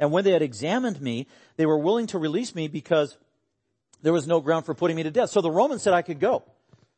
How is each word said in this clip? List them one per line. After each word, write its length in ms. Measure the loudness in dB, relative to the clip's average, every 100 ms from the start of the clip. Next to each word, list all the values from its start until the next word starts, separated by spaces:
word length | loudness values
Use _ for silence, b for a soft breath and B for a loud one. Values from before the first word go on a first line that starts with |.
"And 100 | 0
when 140 | 2
they 80 | 4
had 100 | 2
examined 580 | 0 -4 -4 -2 -2 -4
me, 280 | -6 -6 -8 b b -2
they 100 | 2
were 120 | 2
willing 300 | 2 0 -2
to 100 | -4
release 360 | -2 -2 -4 -6
me 100 | -6
because 500 | -8 0 2 0 -6 _ _ _ _ _ _ _ _
there 100 | 0
was 140 | 0 2
no 140 | 0
ground 260 | 2 0 -2
for 80 |
putting 220 | -2 -2 -2
me 80 |
to 80 | -2
death." 180 | -2 0
So 100 | 0
the 100 | 2
Romans 320 | 2 2 0
said 120 | 2
I 80 | 2
could 160 | 0 -2
go. 260 | 0 0 -4 _ _ _ _